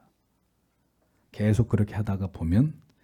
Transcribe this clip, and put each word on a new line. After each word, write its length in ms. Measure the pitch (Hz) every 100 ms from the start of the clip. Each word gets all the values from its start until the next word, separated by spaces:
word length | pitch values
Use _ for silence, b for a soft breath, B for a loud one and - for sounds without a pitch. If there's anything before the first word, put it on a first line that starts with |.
| _ _ _ _ _ _ _ _ _ _ _ _ _
계속 360 | - 107 107 113
그렇게 260 | 107 104
하다가 340 | 101 107 95 95
보면 460 | - 82 98 156 - _ b